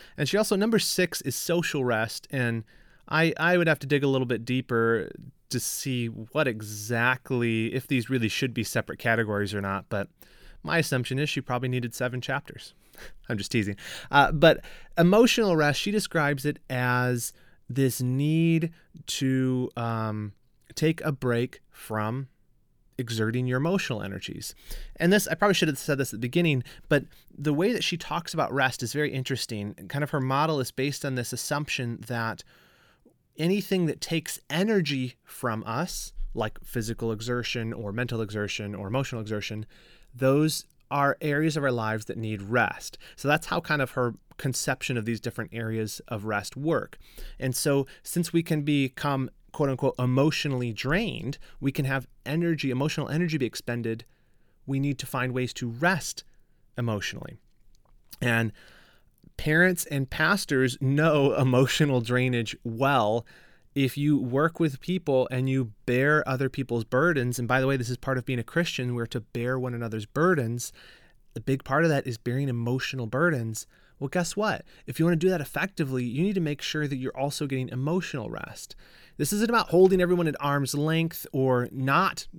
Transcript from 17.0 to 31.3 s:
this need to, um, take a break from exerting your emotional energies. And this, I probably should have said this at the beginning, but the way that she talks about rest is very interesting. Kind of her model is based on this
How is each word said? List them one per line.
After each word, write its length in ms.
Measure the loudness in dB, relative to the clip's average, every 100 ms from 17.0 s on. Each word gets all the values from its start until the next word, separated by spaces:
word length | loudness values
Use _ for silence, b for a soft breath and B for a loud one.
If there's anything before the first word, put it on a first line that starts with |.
| 2 0 -4 b b b -6
this 320 | 0 2 2
need 720 | 0 0 2 4 4 4 0 b b -16 -8
to, 640 | -2 2 2 2 0 -2 -4
um, 580 | -2 -2 -2 -4 -6 -10 _ _ -16 0
take 260 | 0 2
a 100 | -2
break 500 | -2 0 0 0 -6 _
from 560 | -18 -6 -2 -2 -4 -8 _ _ _ _ _ _ -8
exerting 500 | -4 0 0 2 0
your 100 | 2
emotional 460 | 2 0 -2 -4
energies. 500 | -6 -8 -10 -10 -12 B B B B 0
And 140 | 4
this, 160 | 4 2
I 60 |
probably 220 | 2 2 4
should 120 | 2
have 120 | 0
said 180 | -2 0
this 160 | -2
at 80 | -4
the 60 | -2
beginning, 360 | 2 2 2 B B 0
but 180 | 0 0 b -20 -4
the 180 | 0
way 200 | 2 2
that 100 | 0
she 140 | -2 -4
talks 360 | -6 -6 -4
about 200 | -2 -2
rest 300 | 0 0 0
is 100 | -4
very 180 | -2 -2
interesting. 640 | -4 -4 -4 -6 -6 -8 -10 -8
Kind 140 | -6
of 80 | -2
her 100 | -2
model 380 | 0 0 2 0
is 120 | -2
based 320 | -2 -4 -2
on 120 | -4 -4
this 180 | -4